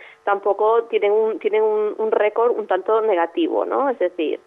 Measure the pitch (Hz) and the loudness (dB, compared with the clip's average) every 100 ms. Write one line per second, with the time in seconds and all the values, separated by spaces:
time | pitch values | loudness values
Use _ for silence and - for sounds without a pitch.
0 | - - - 202 208 196 214 226 226 214 | -14 -10 -4 -2 0 0 2 2 0 0
1 | 202 214 220 208 214 214 214 214 214 - | 2 2 0 -2 -2 0 2 0 -2 -2
2 | 220 226 208 214 240 233 208 185 185 220 | 0 2 2 2 0 0 -2 -2 0 0
3 | 220 180 165 - 160 104 87 - 277 240 | 2 0 0 0 -2 0 -2 -2 -2 -2
4 | 180 175 151 - | -4 -2 -4 -6